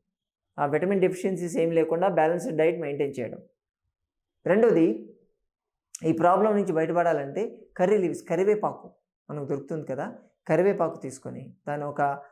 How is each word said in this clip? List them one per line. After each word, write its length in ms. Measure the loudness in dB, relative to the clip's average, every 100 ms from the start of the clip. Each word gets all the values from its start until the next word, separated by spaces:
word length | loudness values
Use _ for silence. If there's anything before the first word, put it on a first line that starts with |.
| _ _ _ _ _ -4
ఆ 60 | -2
విటమిన్ 360 | 0 2 2
డెఫిషియన్సీస్ 560 | 2 0 -4 -4 -4 0
ఏం 140 | 2
లేకుండా 360 | 2 2 2 2
బ్యాలెన్స్‌డ్ 500 | 4 2 2 -2 0
డైట్ 240 | 2 0
మెయింటైన్ 320 | -4 -4 -4 -4
చేయడం. 200 | -8 -10 -18 _ _ _ _ _ _ _ _ _ 0
రెండోది 680 | 4 4 6 4 0 -8 -20 _ _ _ _ _ _ _ -6 -2
ఈ 60 |
ప్రాబ్లం 440 | 2 4 4 4 2
నుంచి 180 | 0
బయటపడాలంటే 880 | 0 0 0 0 0 -4 -6 -6 -8 -14 -2
కర్రీ 200 | 2 2
లీవ్స్, 260 | 0 -4
కరివేపాకు 680 | -4 0 2 0 -2 -6 -14 _ _ _ -14
మనకు 160 | -10 -6
దొరుకుతుంది 400 | -6 -6 -8 -6
కదా, 300 | -8 -8 -12 -20 _ 0
కరివేపాకు 500 | 2 4 2 -2 -4
తీసుకొని 560 | -12 -12 -14 -14 -16 -14 -8
దాన్ని 200 | -6 -6
ఒక, 320 | -2 -2 -2 -10